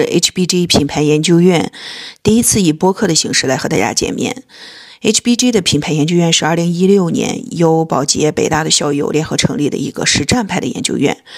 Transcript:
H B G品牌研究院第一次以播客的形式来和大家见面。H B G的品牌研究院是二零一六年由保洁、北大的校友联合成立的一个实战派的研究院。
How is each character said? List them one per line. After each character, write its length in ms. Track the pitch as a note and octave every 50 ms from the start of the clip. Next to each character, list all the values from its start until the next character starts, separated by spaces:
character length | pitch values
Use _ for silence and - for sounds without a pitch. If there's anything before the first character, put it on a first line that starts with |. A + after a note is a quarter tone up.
| D#3 -
H 220 | - E3+ - -
B 120 | - F#3 F3+
G 220 | D#3+ F#3 F3+ F3
品 220 | E3+ - - D3 C#3+
牌 140 | - -
研 200 | D3+ D3 D3+ D3+
究 160 | D#3 - E3+ E3+
院 320 | F3 F#3 F3+ - - - - - - - - - - - - _
第 140 | - G#3 A3
一 80 | A#3+
次 180 | A#3 - - A3
以 120 | F#3+ D#3
播 200 | D3+ D#3 F#3 F#3
客 140 | G3 - A3+
的 80 | F3 D#3+
形 180 | D#3 - -
式 140 | B2+ - -
来 100 | C3 C3
和 120 | C#3+ - -
大 100 | - -
家 140 | G2+ A2
见 200 | - - - -
面。 300 | - - B2 - - - - _ - - - - - - - - - -
H 220 | - G#3 A3 -
B 140 | - A#3+ A#3+
G 160 | A3 B3 B3
的 100 | A#3 G3+
品 160 | F3 - - C#3+
牌 140 | D3 -
研 120 | D3+ D#3 C#3+
究 120 | E3 F3
院 160 | F3 E3+ E3
是 120 | D#3+ - D#3+
二 120 | D#3 E3+
零 160 | E3+ E3+ F3
一 160 | E3+ F3 F#3 F#3
六 200 | G3+ G3+ F3+ E3
年 480 | D#3 - A2+ - - - - - -
由 280 | E3 E3+ D#3+ D#3+ D#3+ D#3+
保 200 | D#3+ D#3+ C3+ C#3+
洁、 280 | - - - D3 D3+
北 160 | - - - -
大 160 | D#3+ D3+ D#3
的 80 | D#3
校 200 | - - E3 D3
友 180 | D3 C#3+ D3+ -
联 140 | D#3 D3 D#3
合 120 | - C3+
成 200 | C#3+ - - D#3
立 140 | - D3 C3+
的 80 | - -
一 140 | C#3+ -
个 120 | - - -
实 200 | - - - D3
战 200 | - - B3+ G#3+
派 140 | F#3 F3+ -
的 80 | -
研 160 | C3 - -
究 140 | - - -
院。 200 | A#2+ C3+ - - - _ - -